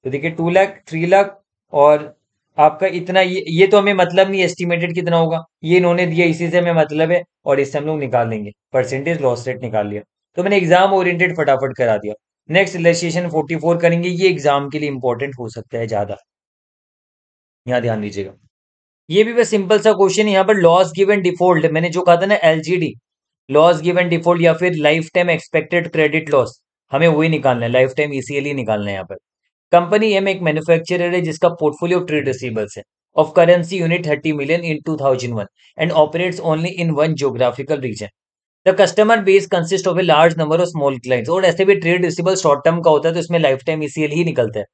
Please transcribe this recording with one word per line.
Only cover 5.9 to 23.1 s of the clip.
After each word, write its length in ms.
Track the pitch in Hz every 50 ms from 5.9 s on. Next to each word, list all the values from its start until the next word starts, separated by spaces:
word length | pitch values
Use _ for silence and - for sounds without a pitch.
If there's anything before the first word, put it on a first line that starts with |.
| 175 175 180
दिया, 200 | 170 160 165 175
इसी 240 | 170 156 - 170 165
से 100 | 160 180
हमें 140 | 175 175 170
मतलब 380 | 165 156 151 151 156 160 160
है 100 | 175 175 170 _ _ _ _
और 140 | 156 139 139
इससे 180 | 139 131 - 151
हम 80 | 143
लोग 140 | 151 156 151
निकाल 300 | 139 127 110 120 117 113
लेंगे, 220 | 113 110 104 101 107 _ _ _ -
परसेंटेज 480 | 131 127 127 131 131 139 160 170 156
लॉस 260 | 139 127 120 117 120 131
रेट 140 | 127 127
निकाल 260 | 123 117 107 107 104 104
लिया। 140 | 104 104 104 _ _ _ _ _ _ -
तो 60 | 180
मैंने 140 | 196 202 196
एग्जाम 360 | 180 160 175 180 190 196 196
ओरिएंटेड 420 | 190 185 180 175 165 185 175 175 165
फटाफट 380 | 151 143 139 131 139 131 131 -
करा 180 | 127 117 110 104
दिया। 160 | 101 104 104 - _ _ _ _ _ _
नेक्स्ट 260 | 151 185 202 - -
इलस्ट्रेशन 540 | 180 165 170 170 170 180 170 160 175 180 170
फ़ोर्टी 260 | 160 160 151 139 165
फ़ोर 220 | 156 147 170 170 170
करेंगे, 320 | 170 170 170 170 170 180
ये 200 | 180 170 190 185
एग्जाम 400 | 170 151 139 147 143 143 143 143
के 100 | 139 151
लिए 100 | 151 147
इंपॉर्टेंट 440 | 139 127 120 127 120 120 139 139 135 123
हो 100 | 123 110
सकता 280 | - 117 107 _ - 117
है 100 | 117 110
ज्यादा, 300 | 110 101 101 98 101 - _ _ _ _ _ _ _ _ _ _ _ _ _ _ _ _ _ _ _ _ _ _ _ _ _ _ _ _ _
यहाँ 160 | 123 127 123
ध्यान 200 | 117 120 113 107
दीजिएगा। 320 | 104 104 92 98 98 92 - _ _ _ _ _ _ _ _ _ _ _ _ _ _ _
ये 140 | 156 196 220
भी 100 | 226 233
बस 160 | 240 233 -
सिंपल 300 | 214 208 190 180 214 208
सा 140 | - 220 208
क्वेश्चन 340 | 185 196 190 170 208 214 214
है, 60 | 196
यहाँ 120 | 190 190
पर 120 | 190 214 202
लॉस 340 | 170 165 165 180 190 160 156
गिवन 260 | 180 196 190 208 202
डिफॉल्ट, 440 | 180 180 175 175 180 180 180 160 151 160
मैंने 180 | 151 160 165 175
जो 120 | 165 180
कहा 140 | 180 180 170
था 100 | 170 185
ना 100 | 196 208 - 170
एलजीडी, 500 | 165 160 160 156 160 180 180 170 139 - - _ _